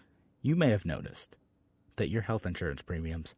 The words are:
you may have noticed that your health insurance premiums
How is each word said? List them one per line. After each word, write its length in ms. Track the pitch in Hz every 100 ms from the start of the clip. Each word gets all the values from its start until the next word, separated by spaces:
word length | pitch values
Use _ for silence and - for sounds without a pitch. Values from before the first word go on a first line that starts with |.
| _ _ _ _
you 140 | - 165
may 160 | 151
have 120 | 104
noticed 520 | 85 73 - - - - _ _ _ _ _ -
that 120 | 80
your 140 | 110
health 240 | 107 110 92
insurance 340 | 85 85 67
premiums 540 | - 85 80 82 80